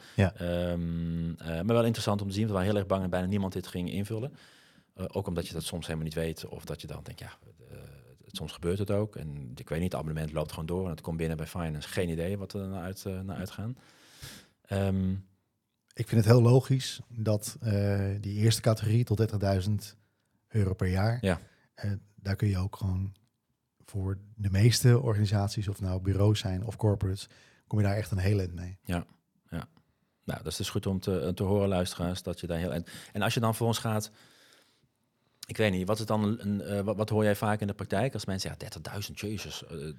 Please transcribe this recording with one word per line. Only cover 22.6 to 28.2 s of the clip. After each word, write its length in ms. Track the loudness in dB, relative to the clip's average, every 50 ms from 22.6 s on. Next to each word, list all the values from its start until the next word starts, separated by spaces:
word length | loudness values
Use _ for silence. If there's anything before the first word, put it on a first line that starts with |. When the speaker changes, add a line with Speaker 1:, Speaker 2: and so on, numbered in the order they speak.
| -2 -4 -4
Speaker 1:
gewoon 360 | -4 -4 -2 -2 -2 -2 -4 -8 _ _ _ _ _ _ _ _ _ _ _ _ _ _
voor 340 | -10 -6 -4 -2 -2 -4 -4 -8 -18 -8
de 160 | -4 -2 2
meeste 500 | 4 8 8 8 8 8 8 8 8 8
organisaties, 680 | 4 2 2 2 2 4 4 2 2 2 0 -2 -2 -4
of 120 | -4 -2
nou 200 | -2 -2 -2 -2
bureaus 380 | 0 0 4 6 6 6 6 4
zijn 260 | 2 -2 -2 -2 -4
of 120 | -6 -4
corporates, 520 | 2 2 2 4 4 0 -2 -2 -4 -8 -14 -18 -20 -20 -20 _ _ _
kom 120 | _ 0 2
je 60 | 2
daar 120 | 4 2
echt 140 | 0 -2 -2
een 80 | -2
heel 200 | 0